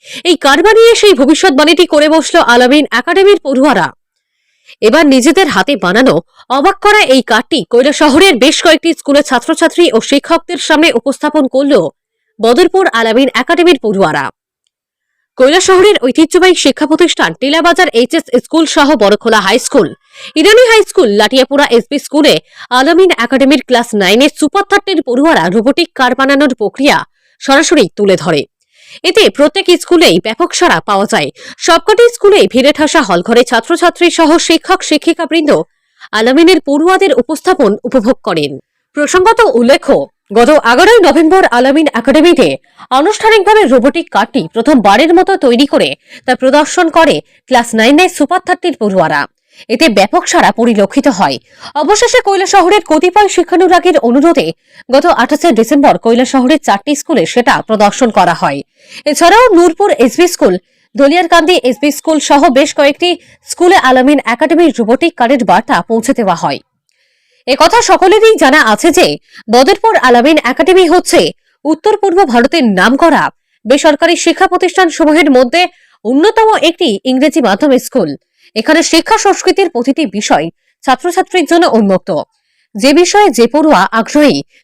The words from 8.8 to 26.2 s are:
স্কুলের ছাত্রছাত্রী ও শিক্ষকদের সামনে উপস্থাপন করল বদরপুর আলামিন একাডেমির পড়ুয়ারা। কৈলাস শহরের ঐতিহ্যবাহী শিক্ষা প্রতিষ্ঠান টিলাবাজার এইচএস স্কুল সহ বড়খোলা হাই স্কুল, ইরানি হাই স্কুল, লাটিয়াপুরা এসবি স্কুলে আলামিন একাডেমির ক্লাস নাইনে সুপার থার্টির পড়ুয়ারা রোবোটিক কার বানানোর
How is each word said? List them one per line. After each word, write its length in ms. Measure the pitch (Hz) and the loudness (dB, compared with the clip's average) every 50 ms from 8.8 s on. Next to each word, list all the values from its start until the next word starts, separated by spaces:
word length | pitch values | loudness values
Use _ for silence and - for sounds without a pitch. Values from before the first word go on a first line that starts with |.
| - 330 302 | 0 -4 -6
স্কুলের 280 | - - - 277 285 | -4 -4 -2 0 0
ছাত্রছাত্রী 720 | 285 - 262 233 - - 320 - 339 - - - 349 - | 0 -2 -4 -4 -4 -4 -4 -2 -2 -2 0 0 0 2
ও 80 | - 220 | 0 -2
শিক্ষকদের 560 | - - 277 233 - - 330 330 - - 349 | -2 -2 -2 -2 -2 -2 -4 -4 -4 -6 -12
সামনে 360 | - - - 311 294 320 320 | -8 -4 -2 0 0 2 0
উপস্থাপন 540 | - 226 - 277 247 - - 294 - 311 269 | 0 -2 -4 -6 -6 -4 -4 -4 -2 -2 -2
করল 420 | 247 - 262 285 277 285 202 160 139 - _ _ _ _ _ _ _ _ - | -2 -2 -2 -2 0 0 0 0 -2 -8 _ _ _ _ _ _ _ _ -4
বদরপুর 460 | 208 226 247 285 370 349 - 381 370 - | -2 0 2 2 2 0 0 0 -2 -2
আলামিন 400 | - 233 226 226 220 254 277 254 - | -2 -2 -2 0 0 0 0 0 -2
একাডেমির 440 | 220 254 - 339 349 339 349 330 - | -4 -4 -2 -2 0 0 0 -2 -2
পড়ুয়ারা। 480 | - 208 185 196 190 156 151 147 135 110 - _ _ _ _ _ _ _ _ _ _ _ _ _ _ _ _ _ _ _ _ | -4 -4 -2 -2 -2 -2 -2 -4 -6 -8 -12 _ _ _ _ _ _ _ _ _ _ _ _ _ _ _ _ _ _ _ _
কৈলাস 280 | - 254 277 320 370 370 | 0 0 2 2 0 0
শহরের 300 | 381 381 359 381 427 392 - | 2 2 4 4 2 2 0
ঐতিহ্যবাহী 520 | - 262 - 311 330 - - 339 359 370 330 | -2 -2 0 0 0 0 0 0 2 2 0
শিক্ষা 320 | - - 285 247 - 302 | 0 0 -2 -2 -2 -2
প্রতিষ্ঠান 460 | 285 311 - 359 302 - - 262 165 | -2 0 0 0 0 -2 -2 -4 -4
টিলাবাজার 560 | 165 - 254 277 302 330 320 349 339 359 359 285 | -4 -6 -6 -4 -2 0 0 0 0 0 0 0
এইচএস 560 | - 233 254 - - 330 - - - 247 - | 0 -2 -2 -2 -2 -6 -4 -2 -4 -4 -4
স্কুল 220 | - - 320 320 | -2 -2 -2 -2
সহ 300 | - - 320 285 277 311 | -2 0 0 0 2 2
বড়খোলা 440 | 226 208 196 208 202 - 226 220 214 | 2 0 0 0 0 -2 -2 -2 0
হাই 180 | 190 190 214 - | 0 0 -2 -2
স্কুল, 360 | - - - 254 180 123 117 - _ _ _ - - - - | -2 -2 -2 -2 -2 -2 -4 -14 _ _ _ -20 -18 -8 -4
ইরানি 360 | 311 311 403 427 480 508 453 | 0 2 4 4 4 4 4
হাই 120 | 453 440 | 4 2
স্কুল, 260 | - - - 381 294 214 | 0 0 0 0 0 0
লাটিয়াপুরা 580 | 202 208 214 214 262 254 262 - 277 285 285 214 | 0 0 0 0 0 -2 -2 0 0 -2 0 0
এসবি 280 | 233 233 - - 285 277 | 0 -2 -2 -2 -6 -8
স্কুলে 420 | - - 269 302 294 277 170 156 - _ _ - - - | -8 -4 -2 0 2 2 0 0 -4 _ _ -20 -10 -4
আলামিন 400 | 247 254 269 311 339 349 381 349 - - | -2 0 0 2 2 2 2 2 0 -2
একাডেমির 440 | 233 - 269 254 277 262 302 254 - | -4 -2 -2 0 2 2 0 0 -2
ক্লাস 220 | - 247 233 233 - 220 | -2 -2 -2 -2 -2 -4
নাইনে 340 | 208 190 180 208 240 285 302 - - | -2 0 0 2 2 0 0 -2 -2
সুপার 220 | 302 285 - 403 | -4 -4 -2 -4
থার্টির 400 | 403 - 392 403 - 403 370 320 | -4 -2 -4 -4 -2 -4 -6 -4
পড়ুয়ারা 460 | - - 240 269 294 330 302 185 160 180 | -4 -4 -2 -2 0 0 0 0 0 -2
রোবোটিক 400 | 180 226 202 269 269 - 339 - - | -2 -2 0 -2 -2 -2 -4 -4 -4
কার 200 | - 254 247 254 | -2 -2 -2 -2
বানানোর 400 | 269 | -2